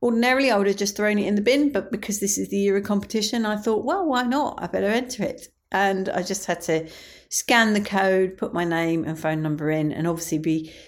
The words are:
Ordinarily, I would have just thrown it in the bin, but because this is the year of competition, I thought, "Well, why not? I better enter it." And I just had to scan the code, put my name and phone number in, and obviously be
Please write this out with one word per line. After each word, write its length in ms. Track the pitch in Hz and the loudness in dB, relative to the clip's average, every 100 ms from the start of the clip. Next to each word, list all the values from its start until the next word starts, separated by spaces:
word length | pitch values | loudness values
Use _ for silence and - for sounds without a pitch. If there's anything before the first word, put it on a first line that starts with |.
| 240 | 0
Ordinarily, 460 | 226 240 262 269 | 2 2 4 4
I 60 | 202 | 4
would 100 | 202 | 2
have 80 | 196 | 0
just 200 | 202 - | -2 0
thrown 220 | 208 208 | 0 2
it 80 | 202 | 2
in 80 | |
the 80 | 202 | 2
bin, 300 | 214 277 294 | 2 4 2
but 200 | 208 - | 0 -2
because 280 | 214 - 202 | -6 -4 -4
this 180 | 196 - | -2 -2
is 120 | 190 | -2
the 80 | 196 | 0
year 200 | 202 196 | 2 2
of 60 | |
competition, 600 | 202 202 202 220 208 240 | 2 -2 0 -4 -2 -2
I 120 | 214 208 | -2 -2
thought, 300 | 226 220 247 | 0 0 0
"Well, 200 | 381 330 | 0 0
why 160 | 247 | 0
not? 380 | 247 277 277 - | 2 0 0 -4
I 60 | 170 | -4
better 180 | 185 196 | -2 0
enter 380 | 226 254 208 | 0 -2 -4
it." 260 | 190 - - _ _ | -4 -6 -16 _ _
And 380 | 190 196 190 190 | 0 2 0 -2
I 120 | - | -4
just 240 | 180 190 - | -4 -6 -4
had 160 | 175 | -4
to 260 | - 160 160 - - - _ | 0 -2 -2 -14 -20 -20 _
scan 440 | - - 240 220 | -6 2 4 6
the 80 | 208 | 2
code, 560 | 208 196 196 190 185 190 | 0 2 4 4 2 -2
put 160 | - | -4
my 120 | 170 175 | -2 0
name 380 | 165 165 165 | 0 0 0
and 140 | 156 156 | -2 -2
phone 240 | 156 156 | -2 0
number 300 | 156 151 151 | -2 -2 0
in, 200 | 156 151 | 0 0
and 160 | - 165 | 0 -2
obviously 300 | 165 - 156 | -2 -2 -2
be 340 | 160 160 160 - | 0 -2 -4 -16